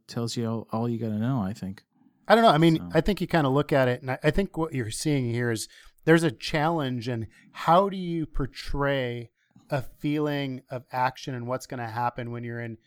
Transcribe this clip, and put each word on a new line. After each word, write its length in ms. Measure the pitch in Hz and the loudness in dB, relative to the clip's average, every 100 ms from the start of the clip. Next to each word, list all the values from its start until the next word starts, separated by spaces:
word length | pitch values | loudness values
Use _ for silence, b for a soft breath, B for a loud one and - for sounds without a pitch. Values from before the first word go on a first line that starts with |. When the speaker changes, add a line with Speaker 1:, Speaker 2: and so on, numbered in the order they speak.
| - | -10
Speaker 1:
tells 300 | - 117 123 | -6 -4 -2
you 100 | 113 | -4
all, 200 | 113 - | -4 -4
all 180 | 113 120 | -4 -2
you 100 | 117 | -2
gotta 200 | 113 107 | -4 -2
know, 220 | 117 135 | 0 0
I 120 | 95 | -2
think. 280 | 95 95 95 _ _ _ _ - | -6 -10 -10 _ _ _ _ 4
Speaker 2:
I 60 | 220 | 6
don't 80 | |
know. 60 | 226 | 8
I 80 | 151 | 8
mean, 180 | 165 160 | 6 4
Speaker 1:
So. 120 | 87 | 2
Speaker 2:
I 60 | 156 | 0
think 180 | 165 190 | 2 0
you 60 | 170 | 0
kinda 240 | 170 139 | 2 2
look 200 | 135 143 | 2 2
at 140 | 143 127 | 2 2
it, 120 | 123 | 0
and 120 | 127 | -4
I, 60 | 135 | -2
I 80 | 151 | 0
think 260 | 147 196 - | 0 0 -4
what 160 | 160 | -4
you're 180 | 135 110 | -4 -6
seeing 380 | - 156 143 123 | -4 0 0 0
here 200 | 117 120 | -2 -2
is 180 | 113 - B B B - | -2 -6 B B B 4
there's 160 | 165 | 6
a 80 | 160 | 4
challenge 760 | - - 156 151 170 131 127 117 | -2 -4 0 0 0 -2 -4 -4
in 180 | 117 110 b b | -6 -6 b b
how 360 | - - 175 196 | -4 4 4 4
do 60 | 190 | -2
you 260 | 175 170 | -4 -4
portray 1040 | 151 - 139 - - 143 143 139 123 120 117 _ _ _ - | -4 -4 -4 -6 -6 -2 0 0 -2 -6 -10 _ _ _ -6
a 80 | 139 | -6
feeling 800 | - - 151 151 151 143 139 127 - | -6 -6 -2 0 0 -2 -4 -8 -10
of 140 | 127 - | -14 -8
action 420 | 127 127 - - | -2 -2 -2 -8
and 120 | 127 120 | -8 -6
what's 200 | 127 - | -6 -6
gonna 240 | 127 117 | -10 -8
happen 400 | 113 120 - 117 | -4 -4 -4 -8
when 140 | 120 | -8
you're 160 | 120 117 | -8 -8
in, 180 | 117 110 | -10 -12